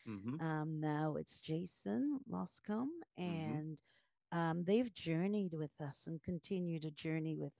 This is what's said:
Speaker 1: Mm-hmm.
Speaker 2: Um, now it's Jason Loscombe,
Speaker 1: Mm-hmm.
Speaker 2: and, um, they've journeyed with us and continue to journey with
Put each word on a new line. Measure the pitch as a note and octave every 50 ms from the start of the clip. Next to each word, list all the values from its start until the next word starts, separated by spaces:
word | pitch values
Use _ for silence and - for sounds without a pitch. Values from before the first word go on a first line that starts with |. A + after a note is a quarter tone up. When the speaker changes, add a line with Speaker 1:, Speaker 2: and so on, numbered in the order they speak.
| - A#2
Speaker 1:
Mm-hmm. | G#2+ G2 G2 A#2 C3+ E3 E3
Speaker 2:
Um, | D#3+ D#3 D#3 D3+ D#3+ D#3 D#3
now | D3+ D3+ D3+ D3 D#3 D#3 D3+
it's | - - - - -
Jason | - - D#3 D#3+ F3+ F3 - - - G3 G#3 A#3+ C4+ D4 D4 C4+ - -
Loscombe, | F3+ F3+ F#3 F3+ - - - - G#3 G#3+ B3+ C#4+ E4+ E4+ D#4+ - _ -
Speaker 1:
Mm-hmm. | F3+ F3 E3 E3 D#3+ D#3 -
Speaker 2:
and, | D3+ D#3 D#3+ D#3 - - _ _ _ _ _ _ _ _ _
um, | - E3+ E3 E3 D#3+ F3 F3
they've | F3 G3+ A#3 B3+ A#3 -
journeyed | - - E3 E3 D#3+ F3+ G3+ G#3 G#3+ G3 F3 D#3+
with | D#3 D#3 D3 - -
us | D3+ C#3+ C#3 - -
and | E3 E3 D#3+
continue | - - F3+ E3 - - G3+ F#3 F3+ E3+ E3 D#3+
to | D3+ D#3
journey | D3+ - - D#3+ D#3+ D#3+ D#3 D#3+ D#3
with | D3+ D3 C#3+ -